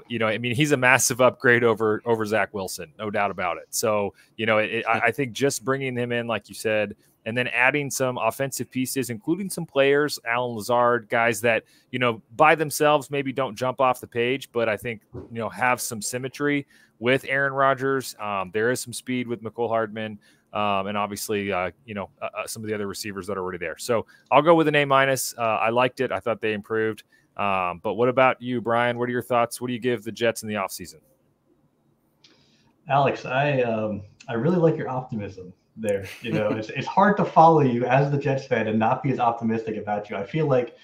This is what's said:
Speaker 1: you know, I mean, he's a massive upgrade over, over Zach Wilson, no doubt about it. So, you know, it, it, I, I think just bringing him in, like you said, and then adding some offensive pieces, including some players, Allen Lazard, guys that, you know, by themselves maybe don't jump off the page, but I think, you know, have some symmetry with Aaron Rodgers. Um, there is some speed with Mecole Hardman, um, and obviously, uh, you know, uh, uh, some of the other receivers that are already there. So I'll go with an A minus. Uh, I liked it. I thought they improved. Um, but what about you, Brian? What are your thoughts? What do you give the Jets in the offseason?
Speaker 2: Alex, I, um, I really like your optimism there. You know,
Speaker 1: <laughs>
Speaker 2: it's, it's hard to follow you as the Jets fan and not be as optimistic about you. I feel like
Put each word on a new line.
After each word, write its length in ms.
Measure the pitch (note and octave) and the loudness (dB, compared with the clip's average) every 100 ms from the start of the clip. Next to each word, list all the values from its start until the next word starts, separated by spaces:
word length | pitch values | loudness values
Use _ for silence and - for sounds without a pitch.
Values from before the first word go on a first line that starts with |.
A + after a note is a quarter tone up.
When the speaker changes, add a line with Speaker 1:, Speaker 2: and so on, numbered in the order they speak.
| - | -6
Speaker 1:
you 100 | A#2 | -2
know, 80 | A2 | -2
I 120 | G#2+ | -2
mean, 160 | A#2+ | -2
he's 180 | A#2 D3+ | 0 2
a 40 | C#3 | 4
massive 440 | B2+ C3 - A#2+ | 6 6 4 4
upgrade 440 | B2+ - C3 A#2+ | 4 6 4 6
over, 360 | A#2+ G#2+ A2 G#2+ A#2+ | 4 4 2 0 0
over 180 | A2+ | -2
Zach 300 | G#2 G#2+ G2 | 0 0 0
Wilson, 400 | G2+ F#2 - E2 D2 | -4 -6 -8 -12 -10
no 120 | G#2+ | -6
doubt 200 | G#2 G2+ | -2 -2
about 280 | F#2 F2+ D#2+ | -2 -4 -4
it. 80 | - | -8
So, 460 | - A2+ G#2 G2+ - _ - | -4 0 0 -2 -6 _ -4
you 80 | A2 | 0
know, 100 | G#2+ | 2
it, 140 | G#2+ | 2
it, 160 | A2 G#2 | -2 0
I, 120 | A2 | 0
I 100 | A#2 | 0
think 200 | A2+ C3 | 0 -4
just 340 | G2+ C#3 - A2 | -2 -2 0 -4
bringing 280 | C3+ C3+ | -4 -4
him 180 | B2 A#2+ | -4 -2
in, 140 | A#2+ A#2 | -2 -2
like 220 | G#2+ - | -4 -6
you 60 | |
said, 420 | G2 A2+ G#2+ G#2 G#2 _ _ - | -6 -2 0 -2 -6 _ _ -6
and 100 | A#2+ | -4
then 100 | B2 | -2
adding 420 | A#2 B2+ D3 C#3 | 2 2 2 -2
some 260 | - C3 B2 | -2 -2 -2
offensive 540 | A2 - C3+ - B2 | -2 -2 -4 -6 -8
pieces, 400 | B2+ B2+ C3+ A#2+ | -6 -4 -4 -4
including 400 | A2+ - E3+ G3 | -6 -4 -4 -4
some 160 | - D#3+ | -8 -4
players, 520 | C#3 C#3 C#3+ D3 - A#2 | 2 4 4 2 -4 -4
Allen 300 | A#2+ B2 A2+ | -2 -2 -4
Lazard, 540 | G2+ A#2+ A#2+ A#2+ G#2 | 0 4 4 2 0
guys 320 | A#2+ A#2 A2 | 2 2 2
that, 220 | A#2+ A2+ - _ _ | 2 0 -2 _ _
you 80 | B2+ | -2
know, 240 | B2 A2+ - A2+ | -2 -2 -4 4
by 180 | D#3 | 6
themselves 560 | D#3+ D#3 - D3+ D3+ B2+ | 6 2 2 4 4 2
maybe 240 | C#3+ C3+ | -4 -4
don't 200 | B2+ C3 | -2 -4
jump 280 | G#2 B2+ B2 | -2 -4 2
off 180 | C3 B2 | 2 2
the 60 | G2+ | -4
page, 440 | A#2+ A#2+ C3+ - | -2 0 -2 -4
but 160 | A#2+ A2+ | -2 0
I 120 | G#2 | -2
think, 240 | A#2+ A2 _ | -4 -10 _
you 140 | A#2+ - | -18 -12
know, 180 | A#2 G#2 | -8 -8
have 280 | F2+ B2+ B2 | 0 0 0
some 220 | - A2+ | -2 -8
symmetry 680 | - B2 C3 - D3 C#3+ - _ _ - | -8 -6 -8 -4 -2 -2 -4 _ _ -4
with 280 | A#2 C3+ - | 2 2 0
Aaron 240 | C3+ C#3 | 0 0
Rodgers. 640 | C3+ C3+ C3 C3+ C3+ - - | 2 2 2 0 -2 -4 -8
Um, 320 | G#2 G2 F#2 | -6 -4 -4
there 160 | G#2+ A2+ | 0 0
is 100 | B2+ | 0
some 140 | - | -4
speed 340 | A2+ - B2+ A#2 | -10 -6 -6 -4
with 140 | A2+ | -8
Mecole 260 | A2 A2 A2+ | -8 -4 -2
Hardman, 500 | A2+ A2 A2 A2 G#2 _ _ _ | 0 -2 -6 -10 -12 _ _ _
um, 320 | G#2 G#2 G2 G2 | -4 0 0 -2
and 100 | G#2 | -4
obviously, 560 | G#2 G2+ - G#2 G2 | -4 -6 -4 -4 -2
uh, 180 | F#2 F2+ - | -2 -4 -6
you 80 | - | -12
know, 160 | G2+ F2+ - | -10 -10 -10
uh, 80 | - G#2 | -10 -8
uh, 80 | G2 | -10
some 160 | A#2 | -10
of 60 | G#2+ | -6
the 40 | |
other 120 | G#2 G2+ | -6 -6
receivers 400 | F#2 G#2+ G2 F2+ | -8 -10 -8 -8
that 100 | G2 | -6
are 60 | |
already 160 | F#2 F2 | -6 -6
there. 180 | E2+ - | -8 -8
So 300 | - A2+ - _ - | -2 -2 -4 _ 2
I'll 100 | B2+ | 4
go 140 | D3+ | 6
with 140 | E3 D3+ | 6 6
an 60 | D3 | 2
A 100 | C#3+ | 4
minus. 480 | C3+ C3+ C3 - - | 4 4 2 -4 -4
Uh, 60 | |
I 260 | A2+ A2 A2 | -2 0 2
liked 320 | A#2 B2+ - | 2 2 0
it. 100 | B2+ | -4
I 100 | G2 | -2
thought 200 | A#2 G#2+ | -2 -2
they 140 | A2 | -2
improved. 480 | G#2 - A2+ A2 G#2+ - _ _ - | -4 -4 -2 -2 -4 -12 _ _ -4
Um, 440 | G2+ F#2+ F2 F2 | -2 0 -2 -4
but 120 | A2 | -4
what 160 | G2 B2 | 0 2
about 320 | B2 C3 A#2+ | 4 2 2
you, 180 | B2 B2 | -4 -4
Brian? 380 | G#2+ A#2 A#2+ A#2+ | 0 2 2 0
What 100 | B2 | -2
are 40 | |
your 100 | B2 | -4
thoughts? 380 | - A#2+ A#2 - | 0 0 0 -2
What 80 | B2 | -8
do 40 | |
you 60 | B2 | -4
give 240 | B2 A#2 | -2 -2
the 80 | A2 | -4
Jets 300 | G#2 A2+ A2 | -2 -2 -2
in 60 | A2 | -4
the 80 | G#2 | -4
offseason? 400 | F#2 - F2 D#2 _ _ _ _ _ _ _ _ _ _ _ _ _ _ _ _ _ _ - | -6 -8 -16 -18 _ _ _ _ _ _ _ _ _ _ _ _ _ _ _ _ _ _ 0
Speaker 2:
Alex, 360 | C#3 C3+ - | 2 2 0
I, 380 | - C3 D3 C3 | -4 -2 0 2
um, 400 | A#2+ A2 G#2+ G2+ - - - | 0 0 -4 -6 -12 -18 -8
I 60 | |
really 220 | A#2 D3 F3 | -2 0 4
like 200 | D#3+ - | 2 2
your 120 | G#2+ | -4
optimism 640 | G#2+ - A2 G2 F#2 F2+ - _ A2+ | -6 -6 -8 -8 -12 -18 -20 _ -6
there. 280 | A2 G2 F#2+ - | -2 -2 -4 -12
You 100 | A#2+ | -6
know, 160 | G#2+ G#2+ | -2 0
Speaker 1:
<laughs> 80 | - | -2
Speaker 2:
it's, 140 | - | -6
it's 160 | - - | -8 -2
hard 300 | - G#3 G3+ | 2 4 4
to 60 | |
follow 360 | F3 F3 D#3+ D#3+ | 2 6 8 8
you 240 | B2+ A#2+ | 4 2
as 260 | B2 C3+ C#3+ | 2 2 2
the 80 | C#3 | 0
Jets 280 | C#3+ - - | -2 -2 0
fan 220 | A#2 A2 | 0 0
and 100 | A2 | 2
not 240 | A2+ C3 | 2 0
be 80 | C#3 | 0
as 100 | A#2 | 0
optimistic 560 | A#2+ A2+ A2+ A2+ A2 G2+ | 0 0 -2 -2 -4 -6
about 340 | G2+ G#2 - | -4 -6 -4
you. 60 | G2+ | -8
I 80 | |
feel 220 | - D#3+ C#3+ | -4 -2 2
like 300 | B2+ - - | 2 0 -6